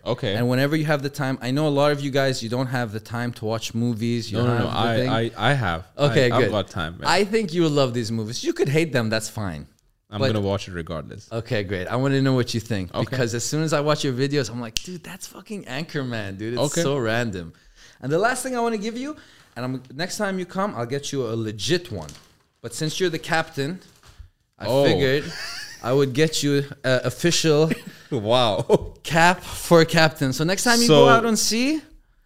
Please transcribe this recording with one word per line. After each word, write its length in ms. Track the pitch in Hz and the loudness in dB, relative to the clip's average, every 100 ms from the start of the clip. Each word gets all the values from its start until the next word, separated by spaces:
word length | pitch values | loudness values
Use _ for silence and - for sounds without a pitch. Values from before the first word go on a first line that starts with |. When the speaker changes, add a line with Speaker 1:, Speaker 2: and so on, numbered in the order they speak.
| 101 | -4
Speaker 1:
Okay. 280 | 123 117 104 | -2 -2 0
Speaker 2:
And 140 | 123 | 2
whenever 260 | 127 143 160 | 2 2 2
you 100 | 151 | 0
have 180 | 147 | 0
the 60 | 139 | -2
time, 280 | 143 135 131 | -4 -4 -2
I 120 | 123 | -2
know 160 | 135 156 | 0 2
a 20 | |
lot 220 | 143 147 | 4 2
of 100 | 143 | 2
you 80 | 143 | 0
guys, 320 | 135 135 123 | 0 0 0
you 80 | 113 | -2
don't 160 | 123 131 | -2 -2
have 240 | 127 120 | -2 -4
the 80 | 107 | -6
time 320 | - 117 120 | -8 -6 -6
to 120 | 117 110 | -4 -4
watch 300 | 113 - 113 | -4 -4 -2
movies. 560 | 120 110 117 120 113 | 0 0 0 -2 -2
You 80 | 101 | 0
Speaker 1:
No, 80 | 120 | 2
Speaker 2:
don't 100 | 120 | 2
Speaker 1:
no, 60 | |
no. 60 | - | 0
Speaker 2:
have 20 | - | 0
the 60 | 113 | 0
Speaker 1:
I, 80 | 113 - 113 117 | 2 0 0 -2
Speaker 2:
thing. 40 | - | 0
Speaker 1:
I, 140 | 113 | 0
I 20 | |
have. 340 | 139 101 82 - - | 2 0 -2 -6 -2
Speaker 2:
Okay, 340 | 143 135 127 | 2 4 4
Speaker 1:
I, 60 | 117 | 4
Speaker 2:
good. 80 | 107 | 2
Speaker 1:
I've 60 | |
got 160 | 104 - | 0 -2
time, 280 | - 80 87 | -4 -6 -4
man. 100 | 143 | 0
Speaker 2:
I 160 | 175 | 2
think 300 | 196 220 202 | 2 0 -2
you 80 | 170 | 0
will 80 | 160 | 2
love 240 | 143 131 | 2 2
these 180 | 120 110 | 0 -2
movies. 320 | 113 107 117 | -4 -4 -6
You 100 | 330 | -4
could 160 | - 339 | -2 0
hate 220 | 156 165 | 0 0
them. 180 | 127 110 | 0 0
That's 200 | 110 - | -2 -4
fine. 380 | - 101 76 69 _ _ _ _ | -6 -6 -8 -12 _ _ _ _
Speaker 1:
I'm 100 | 104 | -2
Speaker 2:
But 80 | 131 | 0
Speaker 1:
gonna 140 | 110 | 0
watch 260 | 98 98 - | 0 -2 -4
it 20 | |
regardless. 540 | 87 82 80 71 - - | -10 -8 -8 -10 -14 -10
Speaker 2:
Okay, 320 | 113 110 113 | -8 -4 -4
great. 220 | 95 95 87 | -2 -4 -4
I 100 | 117 | -2
wanna 240 | 135 135 | 0 2
know 120 | 135 | 2
what 200 | 131 117 | 2 0
you 80 | 117 | -4
think, 340 | - 104 90 - | -4 -4 -4 -4
Speaker 1:
Okay. 100 | 127 | -4
Speaker 2:
because 260 | 131 120 117 | -2 -2 -2
as 80 | |
soon 180 | - 147 | -4 -2
as 120 | 160 | 0
I 80 | 151 | 0
watch 240 | 147 147 147 | 0 0 0
your 80 | |
videos, 360 | 123 139 143 107 | -2 0 0 -2
I'm 120 | 120 | -6
like, 140 | 117 - | -8 -10
"Dude, 280 | - 175 | -10 -14
that's 240 | 170 185 - | -14 -16 -16
fucking 380 | - 190 208 - | -18 -14 -12 -8
Anchorman, 720 | 131 165 151 131 113 101 95 | -8 -6 -6 -6 -6 -6 -8
dude. 160 | 110 | -6
It's 80 | 120 | -2
Speaker 1:
Okay. 200 | 143 165 | -2 0
Speaker 2:
so 160 | 147 143 | 0 0
random." 540 | 113 113 120 92 82 - - _ - - | 0 0 0 -4 -10 -16 -20 _ -20 -12
And 80 | 127 | -2
the 80 | 160 | 0
last 240 | 220 254 | 0 0
thing 140 | 262 247 | -4 -2
I 60 | |
wanna 160 | 233 220 | -2 -2
give 200 | 214 226 | -6 -8
you, 200 | 277 302 - - _ - | -10 -12 -18 -20 _ -10
and 80 | 127 | -6
I'm, 180 | 131 127 | -6 -10
next 220 | 131 180 - | -10 -8 -4
time 240 | 202 190 | -4 -4
you 60 | 180 | -6
come, 280 | 185 214 113 | -4 -4 -4
I'll 80 | 120 | -6
get 260 | 139 139 | -6 -4
you 160 | 139 117 | -4 -2
a 80 | 113 | -4
legit 560 | 110 104 92 175 - | -4 -4 -2 -2 -4
one. 180 | 98 76 76 - _ _ _ | -12 -12 -16 -20 _ _ _
But 120 | 117 | -12
since 280 | - 156 - | -6 -6 -2
you're 80 | 185 | -2
the 100 | 123 | -2
captain, 600 | - 165 160 - 139 185 - _ - - - _ _ - | -2 -2 0 -4 -6 -6 -14 _ -20 -20 -20 _ _ -8
I 80 | - | 0
Speaker 1:
Oh. 180 | 131 143 | 4 4
Speaker 2:
figured 400 | 151 131 139 147 - - - - - | 4 2 0 -2 -10 -12 -12 -14 -8
I 80 | 117 | 0
would 220 | 139 139 | 2 2
get 280 | 123 160 156 | 2 0 2
you 220 | 143 143 139 - 131 | 0 0 -2 -4 0
a 160 | 127 | 0
official 680 | 123 - 175 - 165 147 160 - - | 0 0 0 2 4 4 4 0 -8
Speaker 1:
<laughs> 180 | - - | -18 -6
Wow. 840 | 135 104 127 117 92 - 208 - - | -2 4 4 4 2 4 2 2 -12
Speaker 2:
cap 400 | - 165 175 185 | 0 6 6 4
for 380 | - - - 170 | -2 -6 4 6
a 40 | 160 | 6
captain. 460 | 165 160 - 135 | 4 4 2 -2
So 140 | 127 156 | 0 0
next 180 | 196 | 2
time 160 | 247 233 | 4 4
you 80 | 240 | 8
Speaker 1:
So 160 | 151 | 8
Speaker 2:
go 60 | - | 10
out 160 | 233 226 | 8 4
on 100 | 214 | 0
sea, 460 | - 220 262 311 - - _ _ | 0 0 0 -2 -6 -20 _ _